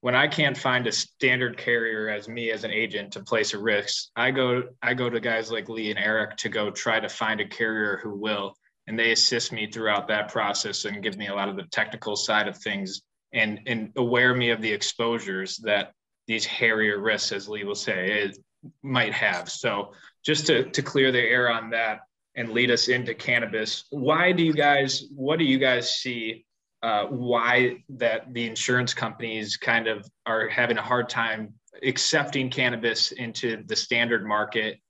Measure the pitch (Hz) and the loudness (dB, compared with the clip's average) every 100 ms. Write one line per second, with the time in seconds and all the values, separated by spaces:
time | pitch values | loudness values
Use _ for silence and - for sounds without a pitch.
0 | 127 127 151 151 147 135 135 127 117 - | 2 4 2 2 0 2 0 2 0 -2
1 | - _ 135 127 123 110 - 120 117 110 | -4 _ 2 4 0 -2 0 2 2 -2
2 | 107 104 104 117 117 107 107 104 110 104 | -4 -4 -8 -6 -4 -2 -2 -2 -2 -4
3 | 101 - 98 117 104 104 110 104 101 - | -8 -12 -2 0 0 -2 0 0 0 -4
4 | - - 123 131 127 123 123 - 120 127 | -6 -2 0 2 2 0 -2 -6 -2 0
5 | 123 117 117 113 110 113 107 113 107 101 | 0 0 0 -2 -2 -6 -6 -6 -4 -2
6 | 104 110 107 - 113 113 104 98 - 113 | 0 0 -2 -4 -4 -2 -4 -2 0 0
7 | 110 - 110 110 101 - 113 110 107 95 | -2 -4 -2 -2 -4 -2 -2 0 0 -2
8 | 110 101 107 104 98 - _ _ - 110 | -6 -6 -2 -2 -4 -10 _ _ -10 0
9 | 117 113 - 123 - 113 107 110 110 104 | 2 4 4 2 -2 -4 -6 -2 0 0
10 | 101 107 104 117 104 101 107 101 107 101 | 0 -2 0 -2 0 -2 -4 -4 -6 -4
11 | 104 98 101 101 98 98 85 - 110 113 | -6 -6 -6 -4 -4 -4 -6 -4 -4 -4
12 | - 104 - 107 104 95 - 101 98 98 | -6 -4 0 2 2 -4 -6 -4 -6 -10
13 | _ _ _ 117 110 107 - 117 110 - | _ _ _ -2 0 -2 -4 -4 -4 -2
14 | 120 120 127 127 120 113 110 101 - - | 2 4 4 4 2 2 0 -2 -2 -2
15 | 117 117 101 95 95 - 113 104 95 _ | 0 0 -2 -6 -6 -6 0 0 0 _
16 | _ _ - 113 - - 117 110 107 104 | _ _ -4 -2 -2 2 2 4 2 2
17 | 107 104 - 101 98 107 101 101 - 98 | 0 0 0 -4 -6 -8 -6 -6 -4 -2
18 | 92 104 101 98 _ _ - _ 139 127 | 0 0 -2 -4 _ _ -20 _ -2 0
19 | 110 - 107 90 87 - 120 101 101 - | 0 0 0 0 -6 -4 -2 -2 -4 -10
20 | - _ - 151 151 135 135 - 135 143 | -20 _ 0 0 4 4 4 -2 -2 4
21 | 135 123 117 123 123 117 110 113 113 107 | 4 4 4 4 4 2 -2 -2 0 -2
22 | - _ _ - 117 113 123 117 - 123 | -10 _ _ -8 -2 2 4 4 4 2
23 | 117 113 - 123 113 110 110 - - 143 | 0 -6 0 0 0 -2 -4 -6 -8 -2
24 | 131 156 180 180 165 151 147 143 135 131 | 2 4 4 4 4 6 6 6 4 0
25 | - 139 135 160 156 131 135 123 117 - | -6 -6 0 2 4 4 4 2 0 -4
26 | 131 120 110 110 _ _ _ _ 117 107 | -4 -6 -6 -8 _ _ _ _ -2 0
27 | 117 131 123 120 117 123 127 123 _ 131 | 0 -4 0 2 4 4 4 2 _ -2
28 | 117 110 127 123 117 110 - 123 120 - | 0 0 -4 -4 -4 -2 2 2 2 -2
29 | 113 107 113 110 104 - - 117 113 107 | -4 -4 -6 -6 -6 -4 0 2 2 -2
30 | 98 _ - 113 107 - 117 113 104 123 | -6 _ -2 0 0 2 2 2 2 0
31 | 117 - 113 110 107 - _ - 135 127 | 0 -2 -2 -2 -8 -14 _ -4 -2 0
32 | - 160 143 139 127 127 123 117 117 110 | 2 2 0 -2 -2 0 0 0 -2 0
33 | - - 120 110 120 110 92 107 - 120 | -2 -2 -8 -4 -4 -4 -4 -4 0 0
34 | 117 117 104 104 107 117 107 - _ | 2 0 0 0 0 -2 -2 -6 _